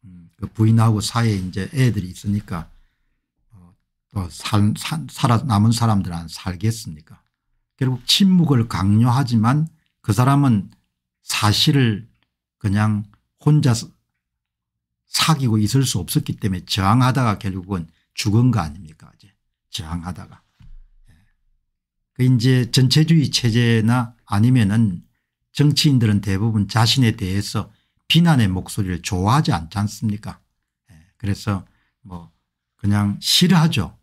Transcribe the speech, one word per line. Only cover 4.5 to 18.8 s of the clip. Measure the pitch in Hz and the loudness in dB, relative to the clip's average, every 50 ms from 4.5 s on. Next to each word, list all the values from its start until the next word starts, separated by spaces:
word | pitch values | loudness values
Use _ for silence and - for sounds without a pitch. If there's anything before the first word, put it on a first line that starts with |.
| - 104 104 107 156 | 0 2 2 2 0
사-, | - - - 156 160 139 127 | -4 -8 -8 -8 -8 -8 -12
살아, | - - - 120 117 107 | -6 -4 0 0 0 0
남은 | - - 107 104 104 113 | 0 0 0 2 2 2
사람들은 | 113 113 120 113 107 98 87 90 85 | 2 0 0 0 0 -2 -2 -4 -8
안 | 85 85 80 | -10 -12 -12
살겠습니까? | - - - 95 90 82 92 113 113 113 - 101 80 76 _ _ - _ _ _ _ _ _ _ _ _ _ _ _ | -16 -10 -10 -10 -8 -4 -4 -4 -4 -4 -10 -14 -16 -18 _ _ -20 _ _ _ _ _ _ _ _ _ _ _ _
결국 | _ 135 127 127 120 - | _ -4 -4 -4 -4 -2
침묵을 | - - - 202 190 185 180 160 131 143 120 117 113 | -2 2 4 4 4 6 4 4 4 2 0 0 -2
강요하지만 | - 85 92 101 104 107 120 127 120 127 135 113 117 113 107 117 135 151 156 160 _ _ _ _ _ _ | -4 -2 0 2 2 4 4 2 2 0 0 0 0 2 2 2 2 0 -2 -4 _ _ _ _ _ _
그 | _ - | _ -4
사람은 | 101 110 123 131 139 143 143 135 113 101 90 - - _ _ _ _ _ _ _ _ _ | 0 2 2 2 2 2 2 2 2 0 -2 -6 -18 _ _ _ _ _ _ _ _ _
사실을 | _ - - - 110 104 104 - - 160 143 139 127 117 104 101 113 _ _ _ _ _ _ _ _ _ _ _ | _ -8 -6 0 0 0 2 2 2 2 2 2 2 0 -2 -4 -10 _ _ _ _ _ _ _ _ _ _ _
그냥 | - 104 98 104 107 107 107 104 104 - _ _ _ _ _ _ | -4 -2 0 0 0 0 0 -2 -4 -8 _ _ _ _ _ _
혼자 | - 151 151 151 - 131 | 0 2 2 4 4 2
사-, | 117 113 - - _ _ _ _ _ _ _ _ _ _ _ _ _ _ _ _ _ _ _ _ _ _ _ | 0 0 -4 -14 _ _ _ _ _ _ _ _ _ _ _ _ _ _ _ _ _ _ _ _ _ _ _
사귀고 | _ - - - - 160 135 135 120 110 107 | _ -4 -2 0 0 0 0 0 0 2 2
있을 | 104 104 - 139 135 | 0 2 0 0 0
수 | 131 - - | 0 -2 -6
없었기 | 85 - - 147 - - 107 | -6 -4 -4 -4 -4 -4 -8
때문에 | - - 101 95 87 - | -6 -4 -4 -4 -6 -6
저항하다가 | - - 101 95 98 110 127 127 127 113 - 127 113 98 90 | -6 -4 0 2 2 2 4 2 2 0 0 0 0 -2 -4
결국은 | - 98 92 95 90 95 104 90 80 80 _ _ _ _ _ | -6 -8 -8 -8 -8 -8 -8 -8 -8 -10 _ _ _ _ _
죽은 | - - 107 98 117 123 127 | -6 -4 0 2 4 4 4
거 | 113 104 | 2 0
아닙니까? | 78 78 73 95 | -2 -4 -8 -14